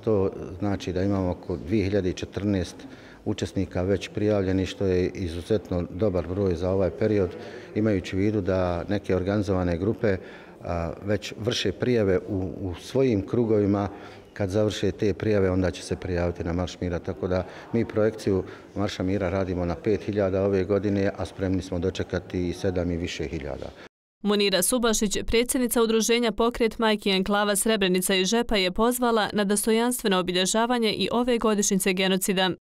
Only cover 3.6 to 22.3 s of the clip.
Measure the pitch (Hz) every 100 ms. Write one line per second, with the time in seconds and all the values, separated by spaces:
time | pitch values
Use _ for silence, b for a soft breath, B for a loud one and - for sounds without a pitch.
3.6 | 92 92 92 95 - - 104 104 92 95
4.6 | 90 - 98 90 92 - 92 85 85 107
5.6 | - 90 87 92 107 90 80 92 98 82
6.6 | 92 95 92 - 110 104 90 - B B
7.6 | B - 110 98 - 95 104 107 92 92
8.6 | 90 87 85 101 - 92 90 104 98 92
9.6 | 90 85 98 113 110 95 B B B B
10.6 | - 87 82 - 98 104 - - 110 117
11.6 | 104 90 120 120 101 90 - 101 90 64
12.6 | 95 87 - 131 135 107 95 113 117 107
13.6 | 101 101 101 B B B B - 101 101
14.6 | 107 95 101 90 107 92 110 104 95 92
15.6 | 90 85 - 87 90 87 87 85 87 85
16.6 | 87 - 90 85 - 80 95 92 90 B
17.6 | B 117 113 110 107 110 - 95 90 B
18.6 | B - 104 - 92 98 92 95 92 87
19.6 | 87 82 - 101 - 104 98 95 101 98
20.6 | 92 101 101 101 98 - 90 - 92 95
21.6 | - 87 90 90 90 90 -